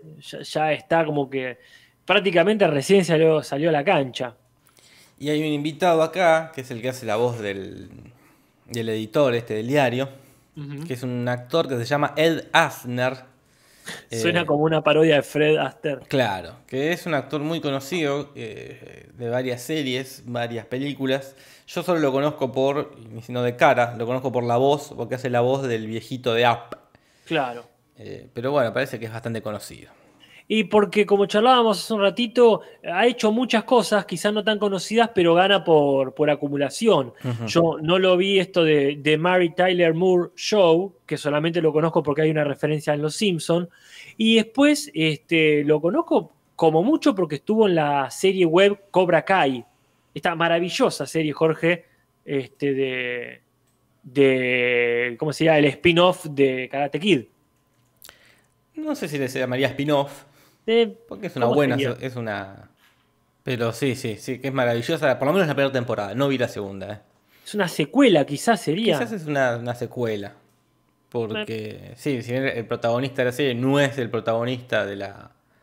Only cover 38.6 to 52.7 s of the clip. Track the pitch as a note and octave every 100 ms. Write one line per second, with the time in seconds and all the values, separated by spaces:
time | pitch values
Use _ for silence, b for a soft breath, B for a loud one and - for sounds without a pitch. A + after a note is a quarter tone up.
38.6 | D#3+ D3+ C#3 D3 C#3+ D#3 F3 F#3 F3 F3
39.6 | F#3 F3+ E3 D#3+ F#3 F3+ E3+ - - G#3+
40.6 | F3 E3 G3 - - D3+ D3 D3 E3 E3+
41.6 | D#3+ D3 E3 E3 D3+ C#3+ D#3 D#3 C#3+ C3+
42.6 | D3+ D3+ D#3 D3 D3+ - G#3+ E3 - E3+
43.6 | F3 B B B B - A3+ A3+ A3 -
44.6 | C#4+ D4 - D#3 D#3+ D3 - E3 D#3 D3+
45.6 | D3 D3+ E3 C4+ E4 E3 D#3 _ _ -
46.6 | E3 D#3+ G#3+ D4+ D4+ F#3+ E3 D3 - A3
47.6 | G#3 E3+ D3 C#3+ C3 - F#3+ F#3+ E3+ E3+
48.6 | G3+ G3+ _ F3+ F3+ E3 - F#3+ C#3+ B2+
49.6 | - _ _ _ _ D#3 F3+ E3 E3+ E3+
50.6 | E3+ - A#3+ - C3+ D#3+ D3+ C#3 D#3+ D#3
51.6 | E3 E3+ b b b _ - C#3+ B2 _
52.6 | C#3+